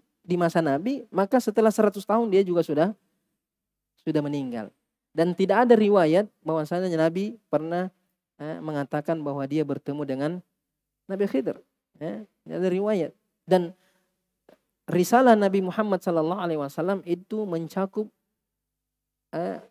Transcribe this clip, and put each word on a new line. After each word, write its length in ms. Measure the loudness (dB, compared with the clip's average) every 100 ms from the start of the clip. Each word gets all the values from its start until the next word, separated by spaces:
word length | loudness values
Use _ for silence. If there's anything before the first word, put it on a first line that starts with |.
| _ _ -4
di 80 |
masa 240 | 0 0 2
Nabi, 480 | 0 0 -2 -6 -4
maka 240 | -2 2 2
setelah 320 | 2 2 2
seratus 320 | 4 0 0
tahun 240 | -2 0 2
dia 80 | 2
juga 240 | 2 0 0
sudah, 240 | 2 0 -2 _ _ _ _ _ _ _ _ _ _
sudah 200 | -4 -2 -2
meninggal. 480 | -4 -6 -8 -10 _ _ _ _
Dan 240 | -2 0 0
tidak 320 | 2 4 6
ada 80 | 6
riwayat 480 | 6 4 4 2 0 _
bahwasanya 480 | -4 -2 -2 -2 -2 2
Nabi 400 | 2 0 -6 -8 -4
pernah, 480 | -4 -2 -4 -6 _ _ _ _ -14
eh, 160 | -12 -10
mengatakan 640 | -6 -6 -4 -6 -4 -4
bahwa 240 | -4 -6 -4
dia 160 | -2
bertemu 400 | -2 -4 -6 -8
dengan 280 | -6 -4 -4 -6 -12 _ _ _ _ _ -8
Nabi 180 | -4 -2
Khidir. 320 | -2 -4 -8 _ _ _ -12
Ya, 300 | -10 -10 -14 _
tidak 120 | -10 -4
ada 80 | -2
riwayat. 440 | 0 0 -2 -2 -8 _ _ 0
Dan 240 | 0 0 -10 _ _ _ _ _ _ _ _ _ _
risalah 540 | -4 0 4 6 6 6
Nabi 260 | 4 2
Muhammad 400 | -2 -2 -2 -2
sallallahu 380 | 0 0 0 -2
alaihi 180 | -4 -4
wasallam 400 | -6 -4 -4 -4 -4
itu 400 | -8 -6 -8 -4
mencakup, 600 | -6 -6 -6 -4 -6 -8 _ _ _ _ _ _ _ _ _ _ _ _
eh, 300 | -8 -8 -8 -14